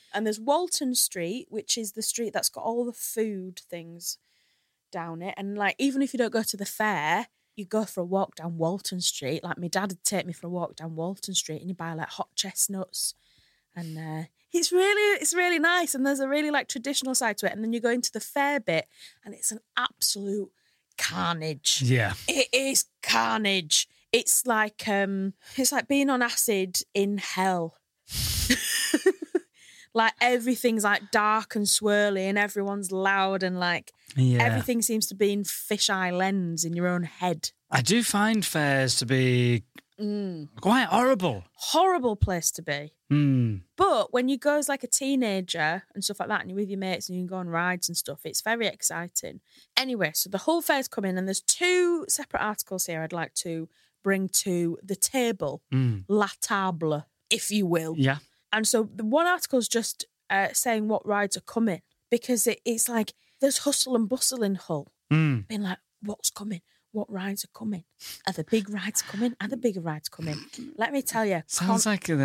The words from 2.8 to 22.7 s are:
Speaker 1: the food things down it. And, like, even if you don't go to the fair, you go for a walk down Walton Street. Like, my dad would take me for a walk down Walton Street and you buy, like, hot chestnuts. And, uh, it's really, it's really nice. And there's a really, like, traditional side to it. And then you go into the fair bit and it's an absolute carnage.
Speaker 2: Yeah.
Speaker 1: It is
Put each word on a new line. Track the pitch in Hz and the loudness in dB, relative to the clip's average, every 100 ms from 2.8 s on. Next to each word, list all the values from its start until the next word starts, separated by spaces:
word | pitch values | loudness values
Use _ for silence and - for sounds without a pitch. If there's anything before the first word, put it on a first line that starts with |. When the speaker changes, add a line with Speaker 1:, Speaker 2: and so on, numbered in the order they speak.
| 240 | -4
Speaker 1:
the | |
food | - - 226 220 196 185 180 - | -6 -6 -4 -4 -4 -8 -14 -14
things | 170 170 170 - - _ _ _ _ _ _ _ | -14 -14 -12 -10 -10 _ _ _ _ _ _ _
down | 180 170 165 | -10 -8 -8
it. | 190 - | -8 -8
And, | 196 208 | -6 -2
like, | 196 - | 0 2
even | 269 269 | 0 2
if | 277 | 0
you | 240 | 0
don't | 226 | 0
go | 226 | 0
to | 220 196 | -2 -4
the | 196 | -6
fair, | - 214 175 151 190 240 _ _ - | -2 0 2 2 0 -2 _ _ -14
you | 185 | -4
go | 214 208 | -2 -2
for | 190 | -4
a | 175 | -2
walk | 190 208 - | 0 -2 -6
down | 170 165 | -8 -2
Walton | 160 190 - 185 | 0 -2 -4 -4
Street. | - - 135 156 | -4 -2 -4 -4
Like, | 175 170 | -4 -6
my | 175 | -2
dad | 190 202 | -2 -2
would | 175 | -4
take | - 190 175 | -2 -2 -2
me | |
for | - 170 | -8 -8
a | |
walk | 180 170 - | -6 -6 -8
down | 160 160 | -10 -6
Walton | 170 196 - | -6 -6 -6
Street | 185 - 156 | -4 -4 -6
and | 185 | -8
you | 175 | -8
buy, | 165 | -8
like, | 160 - | -6 -8
hot | - - - | -8 -8 -6
chestnuts. | 190 - - 190 185 - - - _ _ _ _ _ - | -6 -2 -4 -4 -8 -8 -8 -8 _ _ _ _ _ -12
And, | 165 160 | -10 -10
uh, | 160 156 160 _ _ | -8 -8 -10 _ _
it's | 339 339 | -2 2
really, | 359 392 415 415 392 | 4 4 4 4 2
it's | - | 0
really | 349 359 330 | 0 2 2
nice. | 330 359 330 262 | 2 2 0 0
And | 277 | 0
there's | 277 | 0
a | 269 | 0
really, | 294 302 | 0 0
like, | 285 247 | 0 -2
traditional | 262 269 277 262 254 | -6 -4 -2 -2 0
side | 233 202 | 0 0
to | 190 | -4
it. | |
And | 202 | -2
then | 220 | -4
you | 233 | -2
go | 233 | 0
into | 247 - | 0 -2
the | 214 | -6
fair | - 285 285 285 | -6 0 0 0
bit | - 160 - - - - | 0 -2 -2 -10 -20 -20
and | - | -18
it's | 208 - | -6 -6
an | 220 _ 247 | -6 _ -4
absolute | 247 - - 202 202 208 185 _ _ _ _ - | -4 0 -2 0 -2 -4 -6 _ _ _ _ -6
carnage. | - 175 170 165 156 143 - - 123 | -4 -2 -2 -2 -4 -4 0 2 4
Speaker 2:
Yeah. | 127 98 92 - | 4 2 -2 -2
Speaker 1:
It | 269 254 | 0 2
is | 254 269 | 2 2